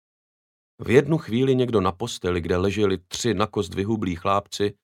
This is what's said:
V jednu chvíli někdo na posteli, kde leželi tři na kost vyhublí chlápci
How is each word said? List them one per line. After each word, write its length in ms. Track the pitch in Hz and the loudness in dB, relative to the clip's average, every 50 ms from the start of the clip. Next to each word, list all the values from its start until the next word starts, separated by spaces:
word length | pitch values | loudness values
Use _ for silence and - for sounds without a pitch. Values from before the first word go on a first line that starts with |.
| _ _ _ _ _ _ _ _ _ _ _ _ _ _ _ - | _ _ _ _ _ _ _ _ _ _ _ _ _ _ _ -10
V 120 | - - | -2 2
jednu 280 | 110 143 147 143 160 151 | 4 4 4 4 0 -2
chvíli 360 | - - 110 120 131 135 131 | -2 -2 -2 0 2 2 2
někdo 260 | 127 127 120 113 101 | 2 2 2 2 2
na 120 | 95 117 92 | 2 0 -2
posteli, 480 | - 120 120 - - - 90 90 90 | -2 -6 -8 -6 -4 -2 -2 -2 -2
kde 160 | 82 85 92 | 0 0 0
leželi 420 | 90 92 101 90 107 104 95 95 90 | 2 0 0 0 2 2 2 0 0
tři 360 | - - - - - 120 101 | -4 -8 -10 -4 -2 0 0
na 120 | 90 110 | 0 0
kost 280 | - - 110 98 87 90 | -2 -2 -4 -4 -4 -4
vyhublí 420 | 95 98 107 113 107 104 92 87 | -4 -2 -2 -2 -2 -2 -4 -4
chlápci 640 | 85 - 98 98 101 - - - - 101 104 104 _ | -2 -2 0 0 0 -2 -4 -4 -4 -2 -4 -4 _